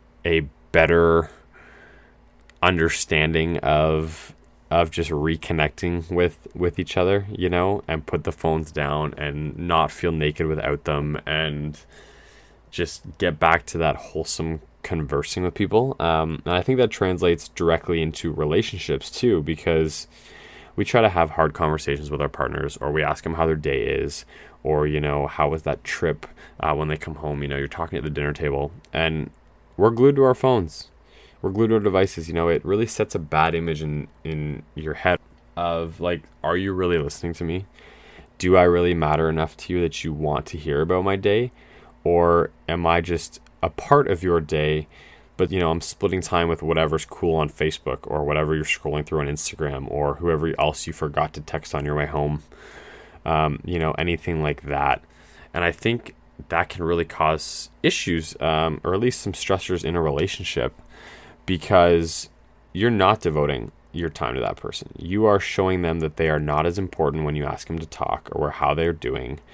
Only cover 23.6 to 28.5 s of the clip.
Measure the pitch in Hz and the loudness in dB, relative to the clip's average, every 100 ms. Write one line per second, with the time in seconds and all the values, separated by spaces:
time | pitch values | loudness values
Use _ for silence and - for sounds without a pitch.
23.6 | 73 67 69 67 71 - - - - - | 0 0 0 -2 -4 -6 -14 -20 -20 -8
24.6 | 73 76 76 76 73 71 71 - 73 80 | 0 2 2 0 0 0 -2 0 0 0
25.6 | 76 - - - 82 76 - - - - | -4 -6 -6 -2 -2 -2 -8 -20 -20 -4
26.6 | 78 73 76 76 85 73 73 73 71 69 | -2 0 -2 -4 -8 -8 -6 -4 -4 -4
27.6 | 69 - 82 73 76 73 73 73 73 | -6 -6 -8 -6 -6 -4 -4 -2 -2